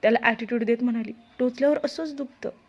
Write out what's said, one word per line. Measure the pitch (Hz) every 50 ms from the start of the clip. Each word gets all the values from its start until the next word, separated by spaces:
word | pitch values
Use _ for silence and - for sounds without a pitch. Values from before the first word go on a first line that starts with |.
त्याला | - 214 233 -
ॲटिट्यूड | - 240 226 220 233 202 240 240 233
देत | 214 240 233 247
म्हणाली, | 247 233 226 220 - - - - _ _ _
"टोचल्यावर | 247 254 247 247 269 285 302 294 -
असंच | - - - 320 311 285
दुखतं." | 277 285 247 - _ - - - - _